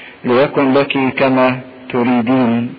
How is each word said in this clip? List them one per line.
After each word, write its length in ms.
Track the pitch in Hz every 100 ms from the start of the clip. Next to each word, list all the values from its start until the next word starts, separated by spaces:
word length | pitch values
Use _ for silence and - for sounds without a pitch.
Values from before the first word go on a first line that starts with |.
| - -
ليكن 500 | 120 123 147 147 135
لك 400 | 139 139 139 131 127
كما 420 | 135 127 127 127 - - -
تريدين". 800 | 127 120 123 113 131 120 117 123